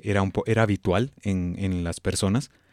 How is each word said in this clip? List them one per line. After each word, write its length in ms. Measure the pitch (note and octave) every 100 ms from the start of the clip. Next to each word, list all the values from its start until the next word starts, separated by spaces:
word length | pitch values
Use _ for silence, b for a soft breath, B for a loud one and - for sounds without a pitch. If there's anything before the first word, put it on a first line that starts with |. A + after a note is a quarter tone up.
era 200 | G#2+ G2+
un 120 | G2
po-, 120 | - -
era 160 | A2
habitual 480 | A2 G2 - F#2 C3 -
en, 320 | G2+ F#2+ F2 F2+
en 240 | F#2+ F2+
las 160 | E2+ E2+
personas, 500 | F#2 - F#2+ A2+ C#3 b b